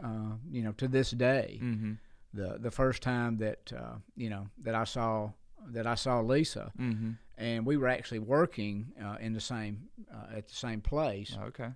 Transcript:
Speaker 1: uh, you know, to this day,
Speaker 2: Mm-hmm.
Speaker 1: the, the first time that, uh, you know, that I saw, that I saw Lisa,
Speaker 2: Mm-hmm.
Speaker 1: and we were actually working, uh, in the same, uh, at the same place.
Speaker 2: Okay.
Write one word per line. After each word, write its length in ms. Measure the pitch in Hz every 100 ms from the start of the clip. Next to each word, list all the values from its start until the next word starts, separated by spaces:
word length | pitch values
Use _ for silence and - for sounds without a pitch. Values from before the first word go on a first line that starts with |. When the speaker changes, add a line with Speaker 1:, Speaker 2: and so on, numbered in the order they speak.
Speaker 1:
uh, 300 | 120 110 107 107 156
you 120 | 131
know, 100 | 110
to 160 | 104 131
this 240 | 135 127
day, 480 | 123 123 135 - 107
Speaker 2:
Mm-hmm. 300 | 120 110 107 110 - - -
Speaker 1:
the, 240 | 104 95 107
the 120 | 117
first 300 | - 131 120
time 340 | 127 123 120 110
that, 340 | 107 - -
uh, 240 | 123 117 117 - -
you 140 | 113
know, 180 | 101 101 -
that 120 | 113
I 80 | 113
saw, 460 | 110 131 113 110 107 - - - 196
that 180 | 117 113
I 80 |
saw 260 | 117 131 123
Lisa, 520 | 113 139 156 107 101 -
Speaker 2:
Mm-hmm. 300 | 127 110 113 113 - -
Speaker 1:
and 280 | 113 117
we 120 | 113 147
were 120 | 127
actually 300 | 127 - 113
working, 680 | 110 143 170 - 104 101 117 -
uh, 160 | 104 107
in 120 | 113
the 80 | 110
same, 480 | - 120 107 104 180 - 208
uh, 240 | 107 107 110
at 120 | -
the 60 |
same 260 | - 123 110
place. 560 | - 143 151 101 104 101
Speaker 2:
Okay. 280 | 107 - 120